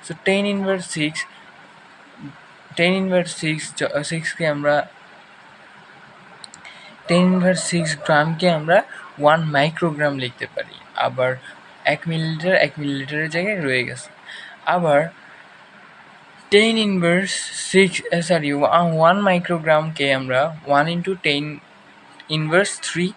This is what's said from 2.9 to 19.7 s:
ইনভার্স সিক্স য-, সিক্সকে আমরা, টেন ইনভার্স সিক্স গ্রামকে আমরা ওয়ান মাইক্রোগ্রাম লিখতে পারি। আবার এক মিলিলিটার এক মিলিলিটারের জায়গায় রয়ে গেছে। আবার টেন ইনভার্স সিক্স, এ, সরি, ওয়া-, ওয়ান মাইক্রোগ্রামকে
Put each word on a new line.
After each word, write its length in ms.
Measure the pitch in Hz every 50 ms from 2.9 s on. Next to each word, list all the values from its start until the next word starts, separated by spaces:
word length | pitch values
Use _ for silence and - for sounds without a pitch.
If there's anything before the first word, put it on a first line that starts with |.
ইনভার্স 380 | 190 190 190 190 185 180 170 170 -
সিক্স 280 | - - 156 156 156 - - -
য-, 260 | - 151 - - 143
সিক্সকে 440 | 147 - 165 160 160 - - - 170
আমরা, 400 | 156 147 147 147 147 147 147 - - - - - - - - - - - - - - - - - - - - - - - - - - - - - - - - - - - - - - - - - - - - - -
টেন 140 | 170 180
ইনভার্স 380 | 180 185 185 185 180 185 180 180
সিক্স 360 | - - 175 170 160 156 151
গ্রামকে 540 | - - - 156 147 151 165 165 160 180 180
আমরা 320 | 170 151 151 165 170 208 - - - - - - - 147
ওয়ান 200 | 143 147 156 165 160
মাইক্রোগ্রাম 720 | 156 147 139 143 160 160 - 175 165 151 147 151 147 143 131
লিখতে 280 | 127 123 - - 120 - -
পারি। 200 | - - - - - - - -
আবার 400 | - 127 123 123 127 127 127 127 131 - - - - - - - - -
এক 160 | 147 147 151 - 165
মিলিলিটার 460 | 165 160 160 160 160 156 160 185 190
এক 180 | - 143 143 - 147
মিলিলিটারের 520 | 147 143 139 139 135 135 147 151 156 160
জায়গায় 300 | 160 170 180 208 214 185
রয়ে 240 | 151 135 131 127 120
গেছে। 260 | 110 127 127 - - - - - - - - - - - - -
আবার 340 | - 165 180 175 160 143 143 156 165 - - - - - - - - - - - - - - - - - - - - - - - - - - - -
টেন 280 | 202 202 220 226 226 220
ইনভার্স 520 | 214 202 196 185 170 170 170 180 196 190 - - - - - - - -
সিক্স, 320 | - 185 196 180 190 - - -
এ, 120 | 170 170
সরি, 300 | 165 165 180 165 147 143
ওয়া-, 440 | 143 143 147 117 - 170 175 170 160 160
ওয়ান 220 | 160 165 185 202
মাইক্রোগ্রামকে 920 | 202 196 185 175 175 - 175 165 156 160